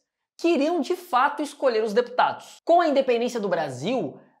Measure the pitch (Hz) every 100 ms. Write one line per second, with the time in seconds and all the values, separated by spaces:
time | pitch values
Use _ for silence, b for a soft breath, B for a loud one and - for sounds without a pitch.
0 | _ _ _ - 330 311 294 349 - 359
1 | - 247 285 294 285 - 269 220 226 202
2 | 233 - 185 - - - - 339 330 269
3 | 262 233 240 240 202 175 151 123 160 254
4 | 147 B B B